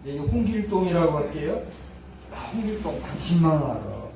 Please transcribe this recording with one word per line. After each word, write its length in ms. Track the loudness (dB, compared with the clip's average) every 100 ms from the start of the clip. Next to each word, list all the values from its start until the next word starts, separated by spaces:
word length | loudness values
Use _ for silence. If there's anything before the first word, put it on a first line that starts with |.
네, 80 | -8
이 40 | -4
홍길동이라고 960 | 0 2 2 2 2 2 4 4 4 2
할게요. 440 | -2 -2 -2 -4 -6 -14 -16 -16 -18 -18 -14
"나 60 | -12 -6
홍길동 480 | -4 -2 -4 -4 -6
당신만 500 | -6 -6 2 6 6 6
알아. 400 | 2 -4 -6 -10 -12